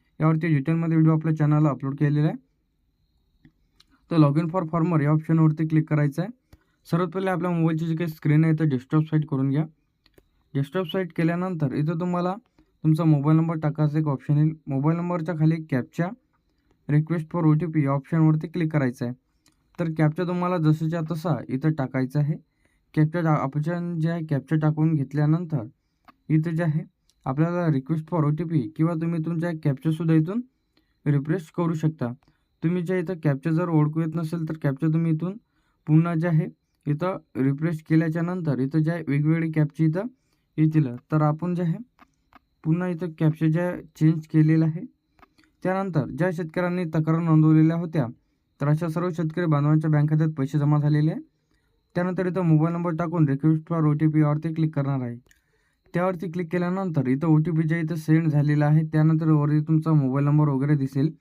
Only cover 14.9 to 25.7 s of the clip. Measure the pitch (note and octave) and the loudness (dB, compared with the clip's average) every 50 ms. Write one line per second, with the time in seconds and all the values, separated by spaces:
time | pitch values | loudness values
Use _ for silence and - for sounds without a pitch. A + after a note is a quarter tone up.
14.9 | E3 E3+ E3+ F3 F3 F3 D#3+ F#3 E3+ D3+ D#3 D#3 E3 E3 D#3+ - C#3 B2+ B2 - | 0 0 -2 -4 -4 -4 -4 -6 -2 0 2 2 2 0 -4 -4 -4 -4 -4 -6
15.9 | - - E3+ F#3 A#3+ _ _ _ _ _ _ _ _ _ _ _ _ _ _ - | -6 -6 -6 -6 -6 _ _ _ _ _ _ _ _ _ _ _ _ _ _ 0
16.9 | D3 D3+ D#3 - E3 F3 D#3 - - E3+ D#3+ D#3 D3+ D3+ F3+ E3 D#3 D#3 C#3 C3+ | 0 0 2 0 -2 -6 -6 -6 -4 0 2 2 2 2 0 -2 -2 -2 0 0
17.9 | C#3 C#3+ C3+ - E3+ D#3+ D#3 D#3 D#3 D#3 D#3 - - F3+ D#3+ D#3 D#3+ D3+ C3+ B2 | -2 -2 -4 -2 0 4 4 4 4 2 -2 -6 -6 -4 -4 0 0 0 -2 -2
18.9 | A#2+ - B2 A#2+ B2 _ _ _ _ _ _ _ _ _ _ _ _ - E3+ E3 | -4 -4 -8 -8 -8 _ _ _ _ _ _ _ _ _ _ _ _ -6 -6 -6
19.9 | D#3 D#3 D#3 D3+ D3+ - F3+ E3+ F3+ F3+ F3 F3 F3+ F3+ D#3 D#3 D#3 D#3 E3 D#3 | 0 0 0 0 2 0 -4 -2 -2 -2 -2 -2 0 2 2 2 2 2 0 -4
20.9 | E3+ E3+ D#3+ D#3+ F3 D#3 D#3+ F3+ C#3 A2+ - - B2 C3 D3+ D#3+ D#3 D#3+ C3+ B2 | -4 -4 -4 -6 -6 -6 -4 -4 -4 -4 -4 -6 -6 -2 -2 -2 -2 -2 -4 -4
21.9 | - C3 C3 B2+ - D3 D3 C#3+ E3+ - _ _ _ _ _ _ _ _ _ _ | -2 -4 -4 -2 -2 -2 -2 -2 -2 -6 _ _ _ _ _ _ _ _ _ _
22.9 | - D#3 D#3 D#3 D#3 F3 E3 D#3+ D3+ C3 G#2+ C3+ - D3 D3+ E3 F3 F3 F3 F3 | 0 0 2 2 2 -2 0 2 2 2 0 -2 -4 -4 -4 -4 -4 -4 -4 -6
23.9 | F3 D#3+ D#3 D#3+ E3+ F3 D#3+ D#3+ D3+ C3 - - E3 D#3 D#3 D#3 D#3 D3+ D#3 D#3+ | -4 -4 -2 -2 -4 -4 -4 -4 -4 -4 -2 -2 -2 0 0 0 0 2 0 0
24.9 | D#3+ C#3+ C3+ - - D3 D3 D3 D#3 E3+ F3+ D#3 D#3 B2+ G#2 A2 | 2 0 -2 -4 -2 0 2 2 2 0 -2 -4 -6 -6 -6 -8